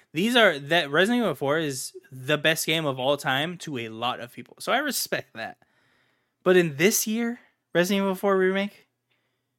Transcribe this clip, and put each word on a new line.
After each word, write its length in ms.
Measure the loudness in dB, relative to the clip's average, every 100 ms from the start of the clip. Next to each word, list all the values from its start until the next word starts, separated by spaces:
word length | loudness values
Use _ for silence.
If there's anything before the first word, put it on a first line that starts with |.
| _
These 220 | -2 2
are, 240 | 4 4 2
that 320 | 0 0 2
Resident 320 | 2 2 2
Evil 100 | 0
four 220 | -2 -2 0
is 360 | -2 -4 -10 -14 -20
the 260 | -10 -2 0
best 280 | 2 0 0
game 180 | 0
of 140 | -2 -2
all 180 | 0 0
time 400 | 0 -2 -4 -8
to 180 | -10 -8
a 100 | -8
lot 300 | -6 -6 -6
of 120 | -10
people. 240 | -16 -20 -10
So 120 | -2
I 60 | -2
respect 540 | -2 -4 -4 -6 -8
that. 220 | -12 -12 -14 _ _ _ _ _ _ _ _
But 120 | 4 6
in 180 | 4
this 320 | 2 2 2 -2
year, 320 | -2 -4 -6 _ _ _
Resident 300 | 0 2 2
Evil 120 | 0
four 220 | 0 0 2
remake 500 | 2 0 -4 -8 _ _ _ _ _ _ _